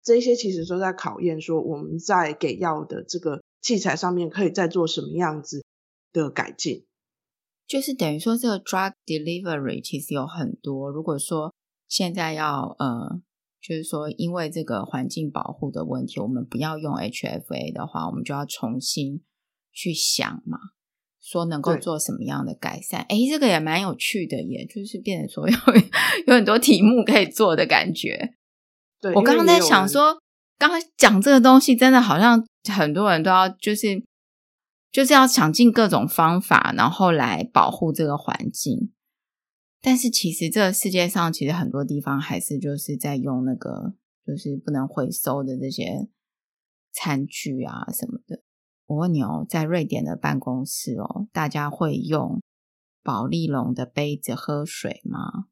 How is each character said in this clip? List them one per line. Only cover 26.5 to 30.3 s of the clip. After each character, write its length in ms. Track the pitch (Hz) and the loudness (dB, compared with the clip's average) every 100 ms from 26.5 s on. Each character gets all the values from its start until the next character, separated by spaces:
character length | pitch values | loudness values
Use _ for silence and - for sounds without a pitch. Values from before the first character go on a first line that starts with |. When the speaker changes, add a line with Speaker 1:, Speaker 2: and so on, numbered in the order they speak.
| 220 | 2
Speaker 2:
题 220 | 254 202 | 6 6
目 240 | 208 247 | 8 6
可 160 | 208 247 | 4 4
以 60 | 190 | 2
做 280 | - 208 | 2 2
的 120 | 160 160 | 4 4
感 260 | 147 - | 2 2
觉。 420 | 160 - - - _ _ _ _ _ _ _ | -4 -6 -6 -10 _ _ _ _ _ _ _
Speaker 1:
对， 140 | 196 | 2
Speaker 2:
我 80 | 180 | 4
刚 140 | 233 311 | 6 6
刚 100 | 339 | 8
在 140 | 349 | 6
想 260 | - 208 196 | 6 4 4
说， 140 | 185 | 4
Speaker 1:
因 60 | 302 | 4
为 20 | |
也 0 | |
有 20 | |
人 80 | 320 _ | 2 _